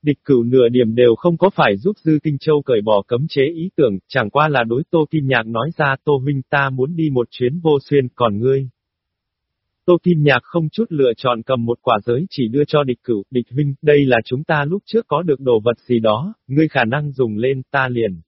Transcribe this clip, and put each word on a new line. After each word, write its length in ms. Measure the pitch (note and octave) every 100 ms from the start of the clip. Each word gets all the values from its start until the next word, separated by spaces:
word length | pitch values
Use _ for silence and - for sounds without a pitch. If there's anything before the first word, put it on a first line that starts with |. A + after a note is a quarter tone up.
Địch 160 | D3 C#3
Cửu 180 | - B2+
nửa 260 | A#2 C3 A#2+
điểm 260 | B2 A2+
đều 200 | A#2 A#2+
không 220 | A2+ F3 E3+
có 120 | F#3+
phải 280 | - C3+ G2
giúp 200 | D#3 G#3+
Dư 220 | D#3+ D3+
Kinh 140 | D#3 C#3+
Châu 240 | D#3+ D3
cởi 200 | C3+ A2+
bỏ 200 | G#2+ G#2 -
cấm 200 | A#2+ D#3+
chế 160 | C#3+ C#3
ý 140 | E3 F#3
tưởng, 220 | - B2+ F#2+ _
chẳng 220 | C3+ G#2
qua 180 | C#3+ D#3
là 160 | C#3
đối 200 | A2+ A#2+ E3
Tô 160 | E3 D3+
Kim 180 | D#3+ C3+
Nhạc 200 | B2 A2+
nói 220 | A2+ C#3+ E3
ra, 180 | D3 C3+
"Tô 140 | - C#3
huynh, 240 | C3+ C#3 -
ta 200 | C#3+ C#3
muốn 260 | C3 C3+
đi 140 | E3+ D#3
một 180 | B2+ A2+
chuyến 280 | - B2 E3+
Vô 200 | D#3+ C#3+ -
Xuyên, 180 | C#3+ B2
còn 240 | - A#2+ G2+
ngươi?" 300 | B2 C3+ C3 _ _ _ _ _ _ _ _ _ _ _
Tô 120 | - E3+
Kim 200 | F3+ E3
Nhạc 200 | D3 B2
không 260 | - E3+ D#3
chút 160 | - A#3
lựa 240 | D#3 C3 A2+
chọn 240 | C3 A#2
cầm 220 | A2+ B2+
một 140 | A#2 A#2+
quả 180 | - A2
giới 200 | A#2+ A#2+ F#3+
chỉ 180 | - A2+
đưa 180 | C3+
cho 180 | D3 D3+
Địch 140 | C3+ A#2+
Cửu, 200 | - G#2+ -
"Địch 140 | B2+ A#2
huynh, 220 | B2+ D3 C#3
đây 240 | D3+ D3
là 120 | C3+ A#2+
chúng 180 | - B2+
ta 220 | D#3+ D3+
lúc 180 | C#3+ G3
trước 200 | - A3+ -
có 140 | D3+
được 180 | F3 C3+
đồ 200 | C3 A2+
vật 200 | A2 A#2
gì 200 | - A#2+
đó, 340 | A2 G#2+ F3+ A3+ -
ngươi 200 | C#3 D#3
khả 160 | C3+
năng 280 | A2+ C3+ D3
dùng 260 | C3 A#2+ G#2+
lên, 240 | B2+ C3+ -
ta 180 | C#3 C3
liền." 320 | A#2+ A2 F2